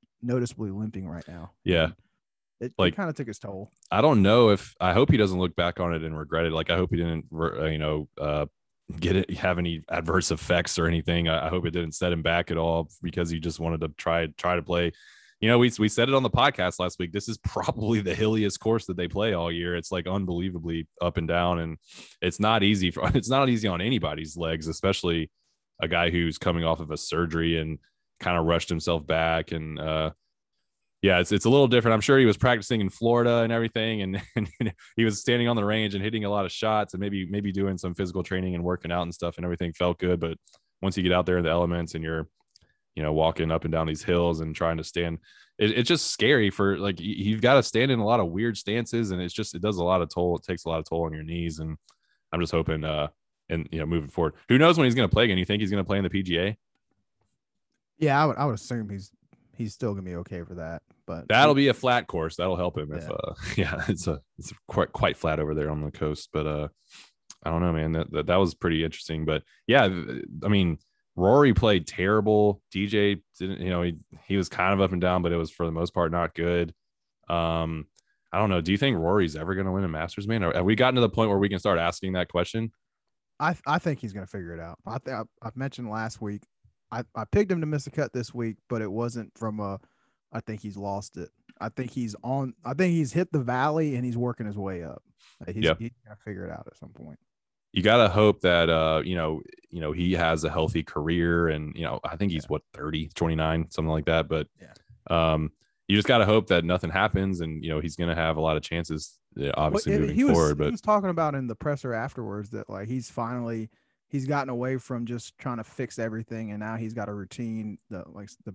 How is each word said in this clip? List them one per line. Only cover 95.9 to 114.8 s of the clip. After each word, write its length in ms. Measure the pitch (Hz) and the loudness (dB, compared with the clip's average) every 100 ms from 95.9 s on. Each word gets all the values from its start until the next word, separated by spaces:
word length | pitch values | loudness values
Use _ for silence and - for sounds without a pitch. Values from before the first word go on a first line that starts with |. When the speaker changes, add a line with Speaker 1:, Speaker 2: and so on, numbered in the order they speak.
| - 110 | -12 -20
Speaker 1:
gonna 120 | 101 | -18
figure 280 | 107 92 87 | -14 -12 -10
it 60 | |
out 160 | 78 - | -12 -16
at 100 | - | -20
some 120 | - | -20
point. 300 | - - - _ _ _ _ _ | -18 -20 -20 _ _ _ _ _
Speaker 2:
You 80 | - | 2
gotta 280 | 104 120 104 | 6 8 8
hope 320 | 101 107 - | 8 6 6
that, 280 | 90 85 82 | 4 4 6
uh, 320 | 80 80 80 87 | 4 4 2 0
you 100 | 87 | -2
know, 260 | 78 78 - - - | -2 -4 -8 -20 -14
you 100 | 87 | -8
know, 140 | 76 | -4
he 200 | 85 87 | 0 0
has 300 | 87 82 80 | 2 2 2
a 60 | 78 | 0
healthy 340 | 80 78 82 | 0 0 -2
career, 640 | - 76 78 85 85 85 82 | -4 -4 -2 0 2 2 2
and, 260 | 76 76 - | 0 -6 -6
you 80 | |
know, 180 | 71 58 | -6 -6
I 140 | 76 82 | -6 -4
think 160 | 101 | -2
he's, 100 | 80 | -2
Speaker 1:
Yeah. 40 | 69 | -4
Speaker 2:
what, 140 | 76 - | -6 -8
thirty, 340 | - 76 80 78 - | -12 -6 -6 -6 -2
twenty-nine, 560 | 82 80 80 82 82 | 0 0 0 0 -2
something 180 | - 80 | -4 -2
like 140 | 78 78 | 0 2
that. 220 | 80 76 | 0 2
But, 220 | 78 73 _ | -2 -4 _
Speaker 1:
Yeah. 140 | 80 - _ - - | -20 -20 _ -14 -2
Speaker 2:
um, 420 | 85 80 78 76 - _ _ - | 2 2 2 -2 -8 _ _ 0
you 80 | 101 | 2
just 100 | 120 | 4
gotta 160 | 120 101 | 4 6
hope 220 | 110 92 | 4 4
that 180 | 87 82 | 2 2
nothing 240 | 90 85 | 0 0
happens, 500 | 92 107 92 95 87 | 0 0 0 -2 -4
and, 240 | 80 78 | -6 -6
you 60 | 82 | -4
know, 100 | 76 | -4
he's 160 | 80 82 | -4 -4
gonna 200 | 85 82 | -2 0
have 200 | 80 78 | 0 0
a 60 | |
lot 160 | 80 78 | 0 0
of 60 | |
chances, 540 | - 85 80 78 - - _ - | -4 -6 -6 -8 -10 -18 _ -8
uh, 100 | 69 | -4
obviously 400 | - 78 427 - | 0 0 0 0
Speaker 1:
Well, 80 | - | 0
Speaker 2:
moving 140 | 71 196 | 0 2
Speaker 1:
he 80 | 277 | 4
was, 80 | |
Speaker 2:
forward. 240 | 82 76 71 | 4 4 2
Speaker 1:
he 80 | 76 | -2
Speaker 2:
But 60 | |
Speaker 1:
was 100 | 233 | -2
talking 280 | 214 208 190 | 0 0 0
about 260 | 170 151 139 | -2 -2 -4
in 120 | 123 | -6
the 80 | 110 | -6
presser 380 | 151 143 127 | -6 -4 -4
afterwards 560 | 113 135 131 107 104 101 | -6 -6 -8 -10 -10 -10
that, 200 | 107 101 | -12 -12
like, 200 | 98 107 | -10 -8
he's 200 | 127 - | -8 -8
finally, 600 | - 117 123 117 113 110 _ _ _ _ | -8 -6 -6 -6 -6 -10 _ _ _ _
he's 160 | 139 131 | -6 -2
gotten 240 | 143 131 | -2 -2
away 260 | 120 127 | -4 -4
from 280 | 131 | -4